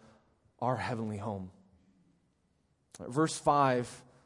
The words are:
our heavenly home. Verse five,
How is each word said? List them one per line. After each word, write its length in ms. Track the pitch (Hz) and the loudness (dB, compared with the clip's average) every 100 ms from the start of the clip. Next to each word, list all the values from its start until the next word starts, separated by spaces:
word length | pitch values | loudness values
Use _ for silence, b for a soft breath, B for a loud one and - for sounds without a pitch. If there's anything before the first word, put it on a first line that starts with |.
| b b b b _ - | b b b b _ -4
our 180 | 123 117 | -2 -2
heavenly 400 | 98 113 110 104 | -2 -4 -4 -6
home. 320 | 110 98 90 - _ _ _ _ _ _ _ _ _ _ _ _ _ - | -6 -6 -10 -16 _ _ _ _ _ _ _ _ _ _ _ _ _ -14
Verse 380 | 95 127 160 - | -4 0 0 2
five, 680 | 156 147 135 123 120 - - b | 4 6 6 4 -2 -10 -20 b